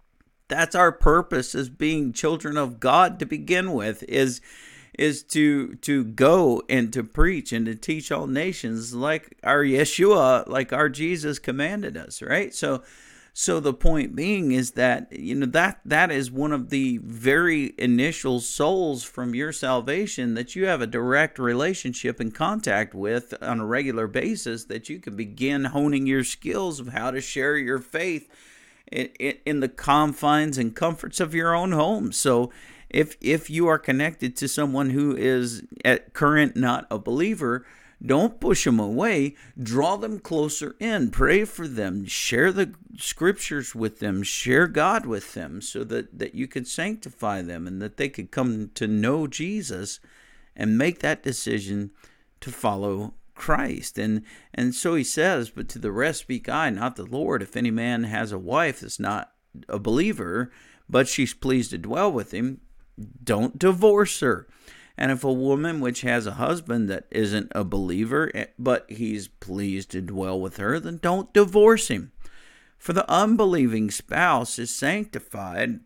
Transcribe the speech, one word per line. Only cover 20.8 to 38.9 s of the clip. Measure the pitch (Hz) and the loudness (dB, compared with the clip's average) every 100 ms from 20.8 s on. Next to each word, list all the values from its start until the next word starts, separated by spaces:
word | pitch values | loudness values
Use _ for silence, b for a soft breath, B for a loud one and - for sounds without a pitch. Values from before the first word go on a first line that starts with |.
a | 113 | -2
direct | 120 123 139 156 - | -2 2 2 2 0
relationship | 123 120 165 190 131 120 123 117 | 0 2 0 -2 -6 -4 -4 -4
and | 113 - | -6 -2
contact | 165 214 214 101 107 | -2 -2 0 0 0
with | 95 101 120 120 - | -4 -2 -2 -4 -10
on | 113 117 | -4 -4
a | 110 | -2
regular | 123 135 113 110 | -2 -2 -2 -2
basis, | 127 190 220 - 113 - | -2 -2 -4 -6 -8 -8
that | 110 - | -12 -10
you | 165 | -12
can | - 101 | -12 -10
begin | 104 107 135 143 135 | -10 -4 -2 0 -2
honing | 143 147 139 135 | 0 2 2 2
your | 135 | 0
skills | 127 - 165 196 185 147 | 0 -6 -4 -4 -4 -6
of | 123 | -6
how | 117 123 | -4 -4
to | 131 | -4
share | - 139 139 147 | -6 -2 0 0
your | 127 131 | 0 -4
faith | 123 156 180 156 - B B B B B B | -4 -6 -4 -6 -10 B B B B B B
in, | 131 - - | -8 -8 -6
in, | 127 - 151 | -6 -6 -4
in | 147 | -2
the | 131 | -2
confines | - - 147 151 139 147 151 151 131 | -2 2 4 4 2 2 2 2 0
and | 113 117 | -2 0
comforts | 170 160 - - | -2 -2 -6 -4
of | 160 | -2
your | 165 170 170 | 0 0 2
own | 185 | 2
home. | 160 160 220 117 | 2 2 0 -2
So | - 139 120 123 B B B B | 0 2 4 2 B B B B
if, | - 151 - | 0 0 0
if | - 156 160 | 0 0 0
you | 156 170 | 2 4
are | 156 | 2
connected | - 131 156 156 127 - | 2 0 0 -2 -6 -4
to | 139 | -4
someone | - 147 135 135 | 0 0 2 0
who | 135 143 131 | 2 0 2
is | 127 127 123 117 - - - | 2 2 0 -6 -14 -2 2
at | - - | 2 0
current | - 147 151 143 - | 0 4 4 4 2
not | 127 127 - | 0 0 -2
a | 107 | -6
believer, | 104 131 196 196 127 123 - B B B | -2 0 0 0 -2 -4 -6 B B B
don't | 120 139 226 - | 0 4 2 2
push | - 190 | 2 4
them | 143 113 | 4 2
away. | 101 | 2